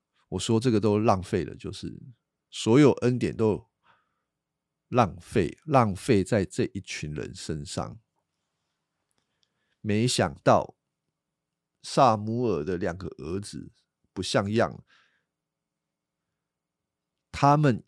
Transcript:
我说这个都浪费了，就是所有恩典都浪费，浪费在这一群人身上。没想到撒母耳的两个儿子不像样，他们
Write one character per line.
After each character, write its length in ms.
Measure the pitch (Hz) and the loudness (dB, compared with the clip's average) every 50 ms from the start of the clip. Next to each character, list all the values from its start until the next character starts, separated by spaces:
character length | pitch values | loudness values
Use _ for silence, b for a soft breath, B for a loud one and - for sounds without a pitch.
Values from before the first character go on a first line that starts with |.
| _ _ _ _ _ - | _ _ _ _ _ -10
我 80 | - 92 | -8 -6
说 200 | - - 113 110 | -2 0 0 2
这 120 | 120 131 | 2 2
个 100 | 110 104 | 2 2
都 180 | 104 107 104 107 | 2 2 2 2
浪 240 | 107 117 101 92 | 4 2 2 2
费 220 | 90 - - 90 73 | 0 -2 -4 -4 -4
了， 100 | - - | -6 -10
就 180 | - - 87 | -12 -12 -12
是 300 | - - - - - - - 131 - _ _ _ _ _ _ _ | -12 -12 -12 -12 -14 -14 -18 -20 -20 _ _ _ _ _ _ _
所 280 | - - - 110 117 147 | -12 -4 2 4 6 8
有 140 | 151 123 - | 8 8 6
恩 240 | - 113 123 127 120 | 4 0 -2 0 0
典 180 | 110 80 58 | -2 -4 -2
都 340 | 110 110 107 90 - - _ _ _ _ _ _ _ _ _ _ _ _ _ _ _ _ _ _ _ _ _ _ _ _ - | 0 0 0 0 -2 -6 _ _ _ _ _ _ _ _ _ _ _ _ _ _ _ _ _ _ _ _ _ _ _ _ -2
浪 280 | 117 123 113 82 82 90 | 0 2 2 0 -2 -8
费， 360 | - - - 107 87 - - - _ | -10 -4 -2 0 0 -2 -4 -10 _
浪 280 | 156 143 131 117 104 90 | 0 2 2 2 2 -2
费 300 | - - - 113 98 90 | -2 0 2 2 2 2
在 200 | - 123 104 90 | 2 0 0 0
这 200 | - - - 110 - - | -2 -2 -4 -4 -4 -6
一 60 | 98 | -10
群 340 | - - - - 78 76 76 | -12 -12 -12 -10 -10 -10 -8
人 200 | 67 50 - - | -10 -10 -10 -12
身 300 | - - - 82 73 73 | -12 -10 -8 -8 -8 -10
上。 360 | - - - 67 - 120 113 _ _ _ _ _ _ _ _ _ _ _ _ _ _ _ _ _ _ _ _ _ _ _ _ _ _ _ _ _ _ _ _ _ _ _ _ | -10 -8 -8 -8 -8 -10 -16 _ _ _ _ _ _ _ _ _ _ _ _ _ _ _ _ _ _ _ _ _ _ _ _ _ _ _ _ _ _ _ _ _ _ _ _
没 280 | - 107 101 107 117 123 | -6 -2 -2 0 0 0
想 260 | - - 92 82 73 - | 0 0 0 -2 -2 -2
到 320 | - 135 113 87 - - - _ _ _ _ _ _ _ _ _ _ _ _ _ _ _ _ _ _ _ _ _ | 2 4 4 4 2 -2 -10 _ _ _ _ _ _ _ _ _ _ _ _ _ _ _ _ _ _ _ _ _
撒 340 | - - - 160 139 120 110 | -14 -4 2 4 4 4 4
母 260 | 104 104 110 113 120 123 | 2 -2 -4 -4 -2 -2
耳 200 | 110 90 73 76 | -2 -2 -2 -2
的 120 | 90 90 | -4 -4
两 220 | 85 98 90 85 95 | -4 -4 -6 -6 -8
个 80 | 87 - - - | -10 -14 -12 -12
儿 200 | 69 78 90 101 | -10 -8 -8 -8
子 340 | 110 - - 69 - - _ _ _ _ _ _ _ _ | -8 -10 -12 -14 -14 -16 _ _ _ _ _ _ _ _
不 100 | - 101 | -10 -8
像 280 | 92 - - 127 98 101 | -4 -2 0 0 0 0
样， 320 | 107 113 101 76 - - - _ _ _ _ _ _ _ _ _ _ _ _ _ _ _ _ _ _ _ _ _ _ _ _ _ _ _ _ _ _ _ _ _ _ _ _ _ _ _ _ _ _ _ _ _ _ _ _ _ | 0 0 0 0 -4 -10 -20 _ _ _ _ _ _ _ _ _ _ _ _ _ _ _ _ _ _ _ _ _ _ _ _ _ _ _ _ _ _ _ _ _ _ _ _ _ _ _ _ _ _ _ _ _ _ _ _ _
他 260 | - - 143 143 147 | -4 2 4 4 6
们 280 | 151 151 139 110 87 - | 6 4 2 2 0 -4